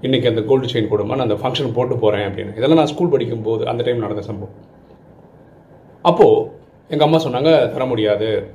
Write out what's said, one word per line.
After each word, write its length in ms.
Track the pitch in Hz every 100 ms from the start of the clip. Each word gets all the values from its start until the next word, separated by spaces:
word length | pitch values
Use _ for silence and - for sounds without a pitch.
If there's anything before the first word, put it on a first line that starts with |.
"இன்னைக்கு 280 | 131 131 120
அந்த 120 | 110
கோல்டு 260 | 107 135 120
செயின் 200 | 120 107
கொடுமா, 140 | 104 101
நான் 140 | 131
அந்த 140 | 120
ஃபங்க்ஷன் 400 | 104 131 135 135
போட்டு 240 | 110 123 127
போறேன்" 300 | 110 101 101
அப்படின்னு. 300 | 92 98 104
இதெல்லாம் 200 | 127 165
நான் 80 | 143
ஸ்கூல் 240 | - 175
படிக்கும்போது 580 | 135 117 117 107 113 107
அந்த 160 | 117
டைம் 140 | 117 120
நடந்த 240 | 107 104
சம்பவம். 340 | 98 104 101 - - - - - - - - - - - - - - -
அப்போ 560 | - 175 - 107 - - - _ _
எங்க 140 | 151
அம்மா 140 | 151 160
சொன்னாங்க, 540 | 131 123 151 160 156
"தர 140 | 120 127
முடியாது 600 | 117 107 104 110 104 -